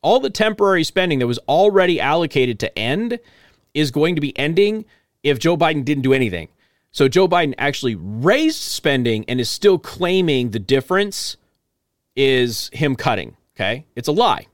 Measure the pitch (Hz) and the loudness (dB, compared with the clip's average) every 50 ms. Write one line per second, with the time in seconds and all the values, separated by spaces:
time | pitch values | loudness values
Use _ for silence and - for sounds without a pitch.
0 | - 151 208 262 269 262 196 - 220 220 214 - 202 196 190 175 160 - - 196 | 2 4 2 2 2 0 -2 0 -2 -2 0 2 2 2 2 2 0 0 -2 -2
1 | 185 180 156 131 123 120 120 117 - - 139 165 196 208 196 196 185 180 175 - | 0 0 0 0 0 0 -2 -4 -2 0 2 4 4 4 4 2 2 2 2 0
2 | - 135 151 170 170 156 - 143 127 123 117 101 - - _ - 110 117 139 190 | 0 0 0 0 -2 0 0 0 0 0 0 -4 -6 -6 _ -4 -4 -2 -2 -2
3 | 226 240 240 233 _ _ _ _ _ _ _ _ _ _ _ 147 156 139 117 151 | -4 -4 -6 -8 _ _ _ _ _ _ _ _ _ _ _ -2 -2 -2 0 0
4 | 151 170 180 156 147 139 - - 135 151 165 180 202 208 214 220 214 _ _ _ | 0 0 0 -2 -4 -4 -4 -4 -4 -2 2 2 2 2 0 -4 -8 _ _ _
5 | _ _ _ _ _ 143 143 120 - 160 175 156 170 160 160 147 131 127 151 139 | _ _ _ _ _ -2 -2 0 0 0 2 2 2 2 2 0 -2 -2 -2 0
6 | 127 135 135 135 127 110 90 85 80 - _ _ _ _ _ _ _ _ _ - | 2 2 2 2 2 -2 -2 -6 -10 -12 _ _ _ _ _ _ _ _ _ 2
7 | 135 135 117 180 190 185 170 175 170 147 123 - 131 143 139 - - 127 113 90 | 2 4 4 4 2 4 2 2 0 0 -2 -2 -2 -2 -2 -2 -4 -4 -4 -4
8 | 80 98 104 113 131 170 220 285 320 320 311 - - - - - - 156 139 131 | -8 -10 -8 -2 2 2 2 4 2 0 -2 -2 -8 -8 -10 -2 0 0 0 2
9 | 123 120 110 107 107 - 123 123 120 - - - - 202 190 165 - - - - | 2 0 0 -2 -2 -4 -4 -2 -2 -4 -6 2 4 4 4 4 0 -8 -6 -4
10 | 175 175 185 190 185 165 143 127 123 120 101 110 95 - 127 135 131 - 185 190 | -2 0 2 2 2 2 2 0 0 -2 -4 -6 -2 0 0 0 0 0 0 0
11 | 202 208 196 - - - - _ _ _ _ _ _ _ _ _ _ _ _ _ | 0 -2 -4 -8 -10 -10 -12 _ _ _ _ _ _ _ _ _ _ _ _ _
12 | _ _ _ 131 139 135 135 127 123 123 110 - - - - - 156 147 135 120 | _ _ _ 0 2 2 4 2 2 0 -2 -6 -10 -10 -4 -2 -2 -2 -2 -2
13 | - 139 117 98 73 57 - _ _ _ _ - 101 98 117 143 156 _ _ - | -2 -2 -2 -2 -4 -10 -14 _ _ _ _ -6 -4 -4 -4 -6 -10 _ _ -8
14 | 127 - 151 185 247 220 123 - - _ | -4 -2 0 2 2 2 0 -2 -6 _